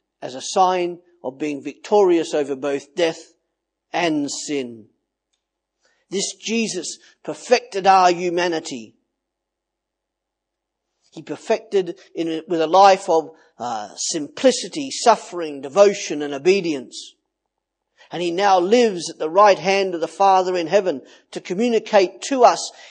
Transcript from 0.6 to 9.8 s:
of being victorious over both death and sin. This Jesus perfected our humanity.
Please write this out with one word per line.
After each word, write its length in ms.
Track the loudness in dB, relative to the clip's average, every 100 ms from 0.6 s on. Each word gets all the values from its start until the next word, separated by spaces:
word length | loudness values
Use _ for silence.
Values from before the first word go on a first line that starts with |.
| 0 0 -4 -8 _ _
of 140 | -14 -8
being 260 | -8 -8
victorious 680 | -12 -16 0 2 4 2 0
over 240 | -4 -4 -4
both 360 | -4 -6 -8
death 380 | -4 -2 -4 -12 _ _ _ _ _ _
and 360 | -4 -2 -2 -4
sin. 600 | -8 -8 -8 -8 -12 -20 _ _ _ _ _ _ _ _ _ _ _ _
This 260 | -6 -6 -8
Jesus 640 | -6 -4 -4 -6 -10 -14 _ _
perfected 640 | -12 -12 0 0 0 -2 4
our 240 | 6 6
humanity. 840 | 2 -2 -2 -2 -4 -6 -12 -14 _ _ _ _ _ _ _ _ _